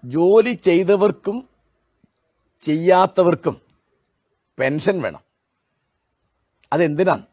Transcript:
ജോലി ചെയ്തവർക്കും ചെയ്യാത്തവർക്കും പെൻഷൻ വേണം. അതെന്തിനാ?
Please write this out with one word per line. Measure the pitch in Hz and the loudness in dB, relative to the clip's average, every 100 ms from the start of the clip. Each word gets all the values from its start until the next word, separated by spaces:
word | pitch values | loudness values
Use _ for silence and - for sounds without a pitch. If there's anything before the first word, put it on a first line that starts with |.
| 123 | -8
ജോലി | 139 175 214 220 | 0 4 4 2
ചെയ്തവർക്കും | 226 185 170 185 202 208 - - 220 262 _ _ _ _ _ _ _ _ _ _ _ | 0 0 0 2 0 0 -2 -8 -10 -12 _ _ _ _ _ _ _ _ _ _ _
ചെയ്യാത്തവർക്കും | - 156 170 185 190 - 180 151 165 120 _ _ _ _ _ _ _ _ _ - | -6 -2 2 2 2 2 0 0 -4 -8 _ _ _ _ _ _ _ _ _ -6
പെൻഷൻ | 131 147 147 190 | -4 -4 -4 -4
വേണം. | 113 73 _ _ _ _ _ _ _ _ _ _ _ _ _ _ _ | -6 -10 _ _ _ _ _ _ _ _ _ _ _ _ _ _ _
അതെന്തിനാ? | 151 170 147 185 131 - | -2 -2 0 -2 -2 -6